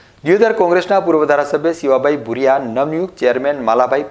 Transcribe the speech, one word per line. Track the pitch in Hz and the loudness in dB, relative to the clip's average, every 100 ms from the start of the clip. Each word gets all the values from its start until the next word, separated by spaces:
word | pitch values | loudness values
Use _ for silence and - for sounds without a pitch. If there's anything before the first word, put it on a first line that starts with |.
| _ _ | _ _
દિયોદર | 147 202 226 | 0 2 2
કોંગ્રેસના | 226 175 180 180 196 | 2 2 0 2 0
પૂર્વ | 170 160 | 2 0
ધારાસભ્ય | 151 143 143 151 160 | 2 0 0 -2 -2
શિવાભાઈ | 160 143 131 143 147 | -2 0 2 2 -2
ભુરિયા | 113 117 135 135 127 | -4 -2 2 0 -2
નવનિયુક્ત | 113 147 156 185 - | -4 -4 -4 -6 -2
ચેરમેન | 123 120 139 143 | -2 0 -2 -2
માલાભાઈ | 113 117 123 135 143 | 0 0 0 -2 -4